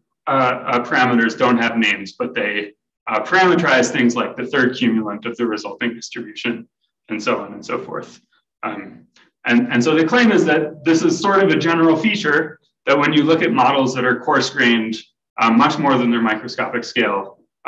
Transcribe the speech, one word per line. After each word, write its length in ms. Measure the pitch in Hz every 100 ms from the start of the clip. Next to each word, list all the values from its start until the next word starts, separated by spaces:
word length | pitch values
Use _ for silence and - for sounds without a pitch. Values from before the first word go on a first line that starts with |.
| _ _ -
uh, 40 | 135 127 127 -
uh, 180 | 123
parameters 540 | - 143 123 120 113 -
don't 200 | 127 117
have 200 | 117 113
names, 360 | 107 95 98
but 200 | - 123 113
they, 380 | 104 104 104 - _ _ -
uh, 140 | 214
parameterize 680 | - 185 185 175 147 127 120
things 240 | 143 120 117
like 200 | 101 -
the 100 | -
third 280 | 139 123 -
cumulant 500 | 120 110 104 104 117
of 120 | 117
the 80 | 117
resulting 480 | 107 104 98 120
distribution 720 | 117 - 123 110 - 120 113 - _ _ _ -
and 120 | 107
so 180 | 131 -
on 140 | -
and 100 | 104
so 140 | - 127
forth. 420 | - - - - _ _ _ _
Um, 420 | - - 98 - _ _ _ _ 123
and, 260 | 120 123
and 120 | 127
so 120 | 120 156
the 100 | 160
claim 260 | 247 233
is 120 | 185 156
that 380 | 151 151 -
this 200 | 160 165
is 160 | 170 -
sort 240 | 202 196
of 80 | 165
a 40 | 147
general 400 | 165 165 165 160
feature 640 | 220 - 151 147 156 - _ _ -
that 100 | 143
when 160 | 147
you 100 | 151
look 200 | 151 160
at 80 | 170
models 420 | 123 127 139 127
that 100 | 131
are 160 | 127 120
coarse-grained, 800 | - 139 127 139 120 117 110 110 - _ _ -
uh, 140 | 113
much 260 | 117 147 151
more 200 | 143 127
than 120 | 120
their 120 | 117
microscopic 600 | 113 107 117 - 110 120
scale, 560 | - 123 107 98 98 - _ _